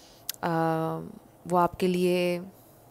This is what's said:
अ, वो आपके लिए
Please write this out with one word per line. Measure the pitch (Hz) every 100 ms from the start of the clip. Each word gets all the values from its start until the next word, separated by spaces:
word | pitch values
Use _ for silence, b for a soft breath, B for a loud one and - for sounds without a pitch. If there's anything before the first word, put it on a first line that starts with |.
| B B B -
अ, | 180 165 165 160 160 160 165 - - - 165
वो | 180
आपके | 175 - 185
लिए | 180 180 180 180 175 190 - - - -